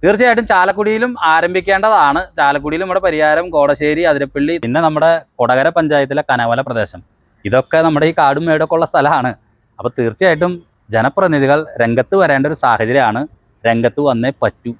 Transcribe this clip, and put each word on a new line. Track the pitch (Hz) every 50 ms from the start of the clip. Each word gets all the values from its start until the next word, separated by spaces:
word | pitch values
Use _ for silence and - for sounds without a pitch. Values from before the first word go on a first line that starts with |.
| -
തീർച്ചയായിട്ടും | 170 208 202 247 247 233 220 233 - 220
ചാലക്കുടിയിലും | 185 180 190 190 196 208 208 220 220 233 247 247 233 - 160 160
ആരംഭിക്കേണ്ടതാണ്. | 165 165 180 180 185 175 185 196 190 196 220 220 196 156 143 139 165 185 185 _ -
ചാലക്കുടിയിലും | 151 143 143 147 139 151 151 165 185 185
ഇവിടെ | 185 190 185
പരിയാരം, | 185 160 151 156 151 151 160 175 180 165
കോടശ്ശേരി, | 151 143 143 147 - 151 147 151 156 175 170
അതിരപ്പള്ളി, | 151 139 139 135 _ 143 143 151 170 170 -
പിന്നെ | 117 123 156 170
നമ്മുടെ | 160 151 151 151 165 165 165 151 _ _ _
കൊടകര | 123 117 127 131 135 160 165
പഞ്ചായത്തിലെ | 175 160 151 151 143 139 135 139 147 147 -
കനവല | 135 120 120 117 117 123 135 131
പ്രദേശം, | 123 113 104 92 - 90 - _ _ _ _ _ _ _ _
ഇതൊക്കെ | 101 101 131 131 _ - 160 165
നമ്മുടെ | 165 156 147 151 160
ഈ | 160 -
കാടും | 156 151 175 - 165 170
മേടൊക്കെ | 156 156 156 156 170
ഉള്ള | 165 165 - -
സ്ഥലമാണ്. | 170 139 147 165 147 123 127 120 - _ _ _ _ _ _ _ _
അപ്പൊ | 98 123 - -
തീർച്ചയായിട്ടും | 123 117 107 - 190 185 165 151 170 175 180 175 170 _ _ _ _ _ 104
ജനപ്രതിനിധികൾ | 113 113 165 - - 196 180 160 147 139 135 139 147 156 - - - 120
രംഗത്ത് | 117 117 117 127 _ - 196 185
വരേണ്ട | 160 143 135 135 147
ഒരു | 156 - -
സാഹചര്യമാണ്. | 127 117 107 113 110 123 139 131 110 107 120 143 156 - _ _ _ _ _ _
രംഗത്ത് | 117 117 117 117 120 - - 147 143
വന്നേ | 131 117 117 131 139 _ -
പറ്റൂ. | 110 - _ _ 120 120 -